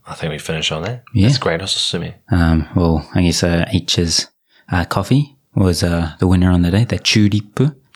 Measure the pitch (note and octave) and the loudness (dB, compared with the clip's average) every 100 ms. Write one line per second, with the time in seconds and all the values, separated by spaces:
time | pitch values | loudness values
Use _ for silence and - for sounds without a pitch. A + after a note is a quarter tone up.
0 | - - E2 D2+ - D#2+ - D#2 F2+ B2 | -18 -10 -8 -8 -8 -6 -4 -6 -8 -10
1 | - A2 G#2 C#3+ - E2 G2 - - F2 | -4 2 2 2 0 -4 -4 -4 -4 -6
2 | E2+ - - F2+ E2 D#2+ D#2 F2+ E2+ E2 | -8 -12 -2 0 2 2 0 0 2 0
3 | - F#2 F2 D#2+ F2 E2+ E2+ F#2+ - - | -2 0 0 2 0 0 0 -2 -2 -2
4 | E2+ - - _ _ _ - F2+ F2 - | 0 -2 -6 _ _ _ -4 -4 -2 -2
5 | F#2+ C3 D3 _ _ - F#2+ E2+ F2 E2+ | 0 0 0 _ _ 0 0 2 0 -2
6 | D#2+ - F2+ F#2 F2+ F2+ F2 F#2+ A#2+ F#2 | -4 -2 2 4 4 4 2 2 0 -2
7 | - G#2+ G#2 G#2 - - C3+ C#3+ _ | 0 2 2 0 -4 -2 -2 -2 _